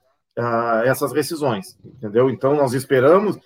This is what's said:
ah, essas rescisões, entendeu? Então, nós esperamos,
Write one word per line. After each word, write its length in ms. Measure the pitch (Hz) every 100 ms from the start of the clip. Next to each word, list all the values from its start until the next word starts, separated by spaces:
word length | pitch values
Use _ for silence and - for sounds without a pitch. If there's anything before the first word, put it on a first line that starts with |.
| _ _ _ -
ah, 460 | 120 117 117 113
essas 280 | 123 127 143
rescisões, 680 | 135 143 165 143 107 92 -
entendeu? 440 | - - 107 104 131
Então, 280 | 113 135 147
nós 180 | 135
esperamos, 640 | 131 131 135 127 185 208 -